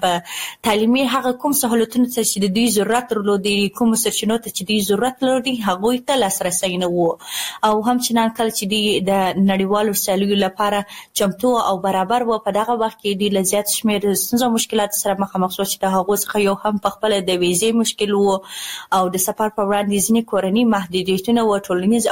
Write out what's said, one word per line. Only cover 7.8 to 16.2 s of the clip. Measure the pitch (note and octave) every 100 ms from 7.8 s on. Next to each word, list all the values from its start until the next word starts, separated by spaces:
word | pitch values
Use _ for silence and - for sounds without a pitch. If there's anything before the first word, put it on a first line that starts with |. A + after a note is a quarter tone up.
همچنان | G#3+ B3 B3 A3+ A3+
کله | A3+ A3+
چې | A3 G3
دوی | G#3+ G#3 G3+
د | F#3 G3 F#3 E3+ G3
نړیوالو | F#3+ F#3+ G#3 G#3+
سیالیو | G3 - F#3+ G3+
لپاره | G3+ F#3+ - G#3 G3+ G3+ - -
چمتو | - G3+ - B3 A#3+
او | G#3 F#3+
برابر | F#3+ F#3+ F#3 A#3+
و، | A#3 A3
په | G#3
دغه | G3+ A3 A#3+
وخت | A3 -
کې | G#3 G3
دوی | G3+
له | G3
زیات | F#3 G3+ G3+
شمېر | - A3 G#3 G3+
ستونزو | F#3+ - A#3+ B3
او |
مشکلاتو | A3+ - A3 G3+ -
سره | G#3 G3
مخامخ | G3 F#3+ F#3 F#3
شول | G3
چې | -
د |
هغو | F#3+ F#3+ F#3
څخه | G3+